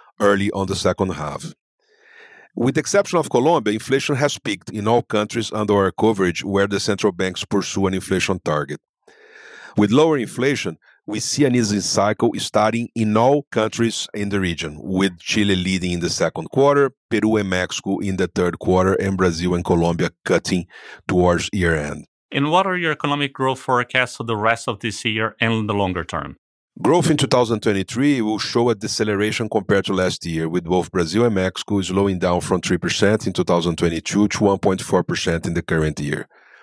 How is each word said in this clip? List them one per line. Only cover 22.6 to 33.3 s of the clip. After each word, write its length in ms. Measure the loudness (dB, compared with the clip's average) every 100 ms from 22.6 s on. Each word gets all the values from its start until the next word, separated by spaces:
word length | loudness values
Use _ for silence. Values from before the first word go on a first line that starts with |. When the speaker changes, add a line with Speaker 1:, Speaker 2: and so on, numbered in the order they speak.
| 0
Speaker 2:
are 120 | -2
your 160 | -4
economic 400 | -2 -2 -2 -4
growth 260 | -2 -2 -2
forecasts 560 | 0 0 0 0 -2 -4
for 80 |
the 140 | -6 0
rest 320 | 0 0 -2
of 100 | -6
this 240 | -6 -4
year 320 | -4 -2 -2 -2
and 260 | 0 0 0
the 60 |
longer 320 | 0 0 -2 -6
term? 320 | -6 -8 -12 _ _ _ -4
Speaker 1:
Growth 300 | 2 2 4
in 60 | 0
two 100 | 2
thousand 340 | 2 2 0
twenty-three 600 | 0 0 -2 0 2 2
will 180 | 0 -2
show 300 | -2 0 2
a 60 | 0
deceleration 760 | -2 -2 0 0 0 -2 -2
compared 340 | -2 2 0 2
to 80 |
last 320 | 0 0 -2 -4
year, 220 | -2 -2
with 160 | -2
both 300 | 0 0 0
Brazil 320 | -2 0 2 2
and 100 | 2
Mexico 460 | -2 -4 -4 -2
slowing 380 | 0 0 0 0
down 200 | 0 0
from 220 | 0 -2
three 160 | 0 -2
percent 500 | -2 2 2 2
in 60 | 0